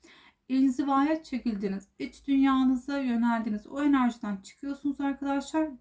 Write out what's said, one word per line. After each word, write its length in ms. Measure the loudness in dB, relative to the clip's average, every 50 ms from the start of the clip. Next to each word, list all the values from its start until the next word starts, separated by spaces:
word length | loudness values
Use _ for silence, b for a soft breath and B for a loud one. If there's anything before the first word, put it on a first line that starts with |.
| B B B B B B B B _ -2
inzivaya 720 | 2 2 4 2 2 0 0 2 2 2 2 2 0 -2 -4
çekildiniz, 680 | -6 -8 -6 -4 -4 -4 -2 -4 -4 -4 -6 -10 _ _ -12
iç 280 | -12 -10 -12 -10 -4
dünyanıza 720 | 0 2 4 4 4 4 4 4 4 2 0 -2 -4 -4 -2
yöneldiniz. 680 | -2 -2 0 0 2 2 0 0 -2 -4 -6 -8 -8
O 160 | -10 -6 -2 2
enerjiden 540 | 4 4 4 4 2 0 -2 -6 -6 -6
çıkıyorsunuz 640 | -8 -10 -14 -18 _ -10 -10 -8 -6 -4 -4 -4 -2
arkadaşlar. 680 | -2 -4 -4 -4 -4 -2 -2 -2 -2 -2 -2 -2 -2 -2 -4 -10